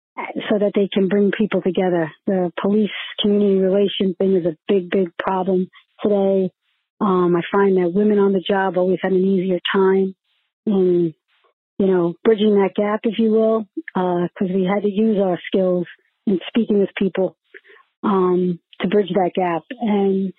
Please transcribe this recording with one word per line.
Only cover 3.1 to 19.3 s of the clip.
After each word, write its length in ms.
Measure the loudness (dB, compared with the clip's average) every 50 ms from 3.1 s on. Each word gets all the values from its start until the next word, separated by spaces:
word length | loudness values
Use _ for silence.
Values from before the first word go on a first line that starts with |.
| -8 -4
community 360 | 0 0 2 2 2 2 2
relation 580 | 2 2 2 2 2 0 0 0 -2 -2 -2 -2 0
thing 160 | 0 2 2
is 100 | 2 0
a 100 | -2 -6 _ _
big, 240 | -2 -2 -2 0 0
big 180 | -2 -2 -2 -2 _ -8
problem 500 | -6 -4 -2 -2 -2 0 0 0 -2 -4 _ -20 _ _ _ -4 -2
today. 480 | 0 2 2 2 2 2 0 0 -2 _ _ _ _ _ _ _ _ _ -4
Um, 360 | -2 0 2 2 2 2 2
I 60 | 0 -2 -2 0
find 240 | 2 2 2 2
that 160 | 2 0 0 0
women 240 | 0 2 2 2 2
on 140 | 2 2 0
the 80 | -2 -2
job 300 | -2 -2 -2 -2 -2 0
always 220 | 0 0 0 0 -2 -2
have 100 | 0 0
an 60 | 2 2
easier 360 | 2 2 0 0 -2 -2 -4 -4 -2 0
time 420 | 2 2 4 4 2 0 -2 -4 _ _ _ _ _ _ _ _ _ -4
in, 500 | -2 0 2 2 2 2 2 0 -2 -4 _ _ _ _ _ _ _ _ _ _ _ _ -2
you 80 | 0
know, 280 | 2 2 2 2 0 -2 _ 2
bridging 300 | 2 2 4 4 2 4
that 180 | 4 2 0 0
gap, 260 | -2 -4 -2 -2 -2 -4
if 140 | -4 -2 0
you 120 | 0 2
will, 360 | 2 2 2 2 0 -2 -4 _ -12 -14 -14 -8 -4
uh, 340 | -2 -2 0 0 -2 -2 -4 _
'cause 120 | -4 -4 -2 0
we 120 | -2 0
had 180 | 0 -2 -2 -2
to 80 | -2
use 280 | 0 0 0 2 2 2
our 180 | 0 0 -2 -4 -6
skills 400 | -4 -2 0 0 2 0 -2 -2 -6 -10 _ _ _ _ _ -2
in 140 | -2 -2 -2 -2 -4
speaking 300 | -2 -2 0 2 2 2
with 140 | 2 0 0
people, 400 | -2 -2 -2 0 -2 -4 -4 -4 _ _ _ _ -20 _ _ -20 -20 _ _ _ _ -2
um, 560 | 0 0 2 2 2 2 2 0 0 -2 -4 _ _ -12 -6
to 80 | -4 0
bridge 220 | 0 0 0 0 0
that 180 | 0 0 0